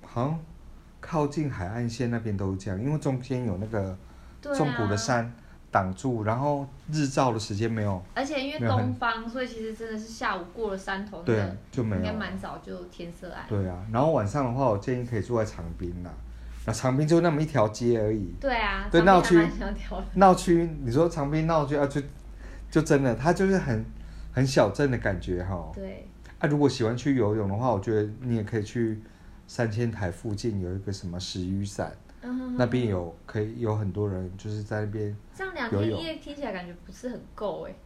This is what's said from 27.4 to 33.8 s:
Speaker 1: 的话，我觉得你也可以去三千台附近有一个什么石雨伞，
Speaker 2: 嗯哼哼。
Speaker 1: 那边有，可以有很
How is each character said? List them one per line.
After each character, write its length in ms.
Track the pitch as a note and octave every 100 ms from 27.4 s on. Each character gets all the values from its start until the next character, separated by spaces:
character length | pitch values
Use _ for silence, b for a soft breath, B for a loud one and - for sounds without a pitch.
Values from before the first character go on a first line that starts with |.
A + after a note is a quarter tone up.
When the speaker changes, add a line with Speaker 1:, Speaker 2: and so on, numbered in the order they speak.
| G2
Speaker 1:
的 80 | G2+
话， 160 | B2+
我 80 | G#2+
觉 140 | G2
得 160 | G#2+ G#2 A2+
你 140 | B2+ A#2
也 80 |
可 160 | G#2 A2+
以 40 |
去 360 | G2+ A#2+ A2+ A2 B B B B -
三 240 | - A#2
千 200 | G#2 A#2+
台 200 | G2+ G2
附 220 | E2+ A#2+ G#2
近 240 | B2 G2+
有 160 | F2 F#2+
一 40 |
个 120 | G2+
什 160 | F#2+ F2+
么 120 | F2
石 260 | F2+ G2 F2+
雨 180 | G2
伞， 320 | G2+ - E2+ - - -
Speaker 2:
嗯 140 | A#3+ B3+
哼 120 | B3+
哼。 60 | B3
Speaker 1:
那 80 | A#2+
边 220 | B2 A#2
有， 280 | F#2+ E2+ - -
可 120 | G#2+
以 200 | G#2+ A#2
有 160 | A#2
很 160 | G#2+